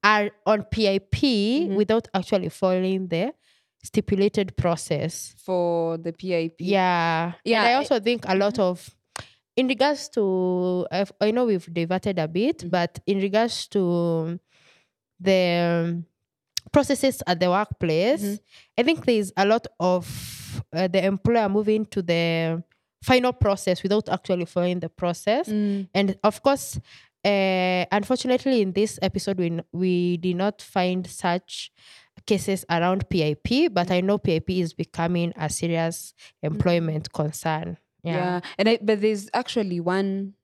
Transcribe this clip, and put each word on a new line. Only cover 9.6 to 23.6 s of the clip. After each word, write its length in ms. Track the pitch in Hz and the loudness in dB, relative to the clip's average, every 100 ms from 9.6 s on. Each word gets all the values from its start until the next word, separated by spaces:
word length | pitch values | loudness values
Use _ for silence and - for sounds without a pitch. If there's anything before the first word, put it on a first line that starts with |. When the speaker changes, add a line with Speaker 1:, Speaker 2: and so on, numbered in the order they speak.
| 254 | 0
Speaker 1:
regards 400 | 214 277 285 - | 2 2 2 -4
to, 760 | - 202 185 185 180 180 180 175 | 0 2 2 2 0 0 0 -2
I've, 220 | 175 202 - | -2 -4 0
I 100 | 214 | 0
know 160 | 226 247 | 2 2
we've 260 | 190 170 | 0 -2
diverted 460 | 170 165 185 208 180 | -4 -2 -2 -2 -2
a 80 | 160 | -2
bit, 300 | 165 240 330 | 0 0 -2
Speaker 2:
Mm-hmm. 100 | 175 | -2
Speaker 1:
but 280 | 180 175 - - | -2 -2 -4 -2
in 140 | 196 | 0
regards 480 | 196 202 233 226 - | 2 2 0 -2 -4
to 720 | 208 180 175 170 165 160 175 _ _ _ _ _ _ _ _ | 0 2 2 0 0 -4 -8 _ _ _ _ _ _ _ _
the, 640 | 180 190 180 170 175 170 170 | 2 4 4 4 2 2 0
um, 180 | 170 165 _ _ _ _ - - | -4 -8 _ _ _ _ -14 0
processes 500 | - 269 269 269 - - | 2 2 2 2 0 -2
at 120 | 175 | 0
the 100 | 180 | 2
workplace, 760 | 185 208 - 175 160 202 269 | 2 0 -4 0 2 2 2
Speaker 2:
Mm-hmm. 100 | 202 208 _ - _ - | -2 -6 _ -20 _ 0
Speaker 1:
I 60 | |
think 220 | 240 330 - | 2 2 2
there's 260 | 226 196 - | 2 0 0
a 100 | 196 | 2
lot 200 | 226 - _ | 2 0 _
of, 840 | 180 180 175 - - - - - - | 0 0 -2 -12 -12 -14 -12 -12 -8
uh, 160 | 160 185 | -2 0
the 160 | 185 | 2
employer 440 | 185 196 - 233 208 | 2 0 2 2 4
moving 380 | 196 214 214 214 | 2 2 0 0
to 160 | - | -4
the 600 | 175 170 170 165 165 165 - _ _ _ | 0 2 2 2 0 -2 -6 _ _ _
final 320 | - 254 247 | 2 4 4
process 480 | 247 214 196 | 2 0 0